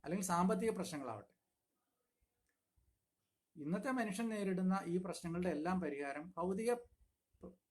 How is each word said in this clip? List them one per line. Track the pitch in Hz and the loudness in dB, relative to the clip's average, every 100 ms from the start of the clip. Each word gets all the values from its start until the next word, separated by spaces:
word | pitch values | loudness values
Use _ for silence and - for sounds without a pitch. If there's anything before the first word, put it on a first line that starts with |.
അല്ലെങ്കിൽ | - 190 185 | -2 -2 2
സാമ്പത്തിക | 175 185 - 226 | 4 6 4 2
പ്രശ്നങ്ങളാവട്ടെ, | 185 170 151 127 107 - _ _ _ _ _ _ _ _ _ _ _ _ _ _ _ _ _ _ _ _ _ _ 160 | 0 -4 -4 -6 -8 -12 _ _ _ _ _ _ _ _ _ _ _ _ _ _ _ _ _ _ _ _ _ _ -8
ഇന്നത്തെ | 147 202 277 | -2 0 0
മനുഷ്യൻ | 254 220 196 233 | 0 0 0 -2
നേരിടുന്ന | 214 196 185 185 190 170 | 0 0 2 2 2 2
ഈ | 180 | -2
പ്രശ്നങ്ങളുടെ | 180 170 170 170 180 | -2 -6 -4 0 0
എല്ലാം | 147 165 185 | 0 0 0
പരിഹാരം | 160 143 143 143 175 165 | 0 -2 -4 -4 -8 -2
ഭൗതിക | 180 190 226 240 - _ _ _ _ _ | 0 2 2 0 -4 _ _ _ _ _
പ്ര-, | - - _ | -20 -20 _